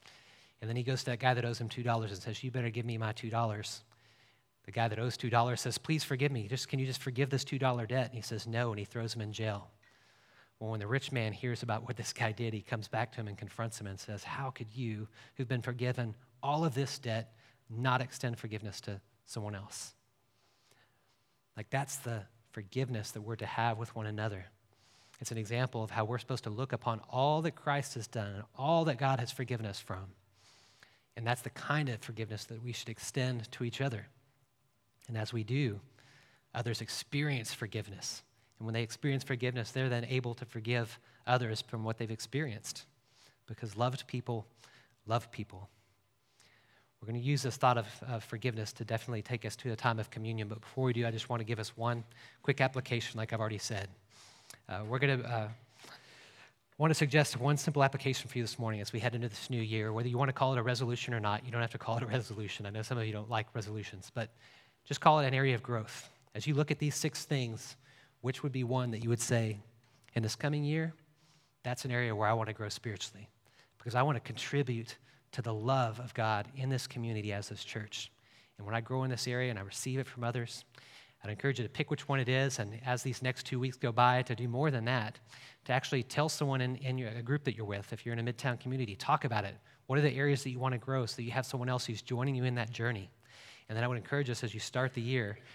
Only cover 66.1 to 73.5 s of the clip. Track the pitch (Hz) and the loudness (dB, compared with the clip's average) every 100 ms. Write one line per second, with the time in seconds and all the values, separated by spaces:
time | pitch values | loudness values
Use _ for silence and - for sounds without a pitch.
66.1 | - _ 107 143 143 151 147 147 139 156 | -20 _ -6 0 2 2 2 0 0 -2
67.1 | - - 143 120 113 - - - - - | -2 -2 -2 0 -4 -10 -16 -20 -20 -20
68.1 | _ 123 131 147 127 120 127 123 110 117 | _ -4 -2 -2 0 0 2 0 0 2
69.1 | 117 - 123 110 104 - - _ _ _ | 2 4 4 4 -2 -8 -20 _ _ _
70.1 | - 110 - 147 147 147 156 160 - _ | 0 0 0 0 2 2 0 0 -4 _
71.1 | _ _ _ _ _ 123 123 131 120 120 | _ _ _ _ _ -6 -4 0 2 2
72.1 | 107 107 113 110 107 104 - 120 101 - | 4 4 4 2 -2 -6 -6 -6 -6 -8
73.1 | 98 104 _ _ | -10 -18 _ _